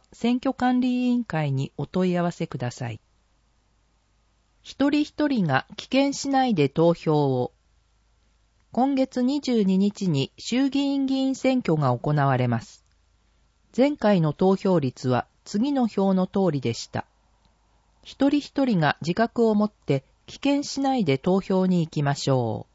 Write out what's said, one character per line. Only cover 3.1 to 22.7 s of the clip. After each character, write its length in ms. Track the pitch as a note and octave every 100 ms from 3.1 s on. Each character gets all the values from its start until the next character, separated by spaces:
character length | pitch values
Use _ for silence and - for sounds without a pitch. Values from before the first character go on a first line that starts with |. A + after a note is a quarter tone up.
| _ _ _ _ _ _ _ _ _ _ _ _ _ _ _
一 260 | - - C#4
人 140 | D4
一 240 | D4 - D4
人 180 | B3+ E3
が 220 | C3 - -
棄 120 | -
権 260 | C4 C#4
し 160 | C4+ C#4
な 180 | C4+ C4
い 80 | F3+
で 120 | C#3+
投 280 | - E3+ E3
票 320 | E3 D3+ C#3
を。 240 | B2+ B2 _ _ _ _ _ _ _ _ _ _ _ _
今 240 | - C4+ C4+
月 260 | C4 B3+
二 180 | B3 C#4+
十 220 | C4 A#3
二 160 | F#3+ F#3+
日 300 | G3+ - F#3
に 240 | C#3 C3 -
衆 340 | - A#3+ C#4
議 80 | C#4
院 260 | C#4 C#4 C4+
議 100 | C4+
員 200 | C4+ C4
選 240 | C4 B3+
挙 160 | G#3 D#3
が 200 | C3+ B2
行 160 | D3+
わ 260 | D3 C#3 B2+
れ 100 | B2
ま 140 | A#2
す。 220 | - - _ _ _ _ _ _ _ _ _ -
前 220 | C#4 D4
回 220 | G#3+ F#3+
の 140 | D#3
投 220 | - F#3+ G3
票 240 | G3 F3
率 300 | C3 - C3
は 180 | B2 - _ -
次 260 | A3 C#4
の 120 | C#4
表 320 | A#3 - G3 F#3+
の 100 | F#3
通 260 | G3 F#3+
り 80 | C#3+
で 140 | A#2+
し 140 | - -
た。 180 | A2+ - _ _ _ _ _ _ _ _ _
一 260 | - - C#4
人 100 | D4
一 240 | - - C4
人 140 | F#3
が 180 | D3 -
自 120 | D3+
覚 340 | F3 A#3 - A3+
を 60 |
持 120 | G#3 G#3
っ 60 |
て 320 | _ - C#3 _ _ -
棄 140 | -
権 240 | C#4 C#4+
し 180 | G#3+ C4+
な 140 | C#4 C4
い 100 | E3
で 140 | C3+
投 200 | F#3 F#3+
票 280 | - F#3+ F#3
に 140 | F3+
行 100 | D#3
き 100 | D#3
ま 140 | C#3+ C#3
し 160 | -
ょ 340 | C3 A#2 A2
う。 40 | -